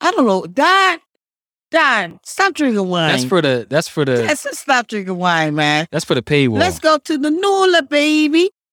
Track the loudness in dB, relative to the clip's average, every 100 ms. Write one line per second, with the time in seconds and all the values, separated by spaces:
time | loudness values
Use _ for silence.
0 | -2 0 2 0 -2 -2 2 2 2 -2
1 | _ _ _ _ _ _ _ 0 2 0
2 | -4 -12 -12 -2 -2 0 0 0 -2 0
3 | 0 0 0 0 2 -2 -2 -4 -2 -2
4 | 0 0 0 -4 -6 -10 -2 0 0 -8
5 | -6 -2 0 0 0 0 0 0 -2 -6
6 | -2 -4 0 2 2 2 0 0 0 0
7 | -2 -2 -2 0 0 2 2 2 0 0
8 | 2 2 2 2 0 -4 _